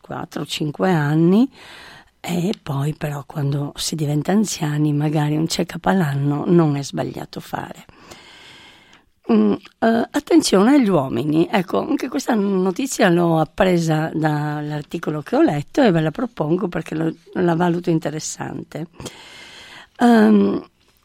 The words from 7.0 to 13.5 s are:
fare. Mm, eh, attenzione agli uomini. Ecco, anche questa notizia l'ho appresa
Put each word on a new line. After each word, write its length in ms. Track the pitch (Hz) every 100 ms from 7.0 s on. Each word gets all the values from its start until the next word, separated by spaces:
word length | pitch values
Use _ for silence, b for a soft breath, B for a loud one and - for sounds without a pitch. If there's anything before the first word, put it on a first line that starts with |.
| 135 - - -
fare. 460 | - - - - - B B B B B B B B B B B B _ -
Mm, 220 | 214 208
eh, 540 | - - - 226 226 -
attenzione 640 | 294 - 330 - 196 220 294
agli 120 | 208
uomini. 600 | 170 135 120 147 156 175
Ecco, 300 | 208 - 196
anche 280 | - 285 269
questa 280 | 285 - 220
notizia 720 | 196 190 190 180 269 - 202
l'ho 300 | 170 170 160
appresa 720 | 160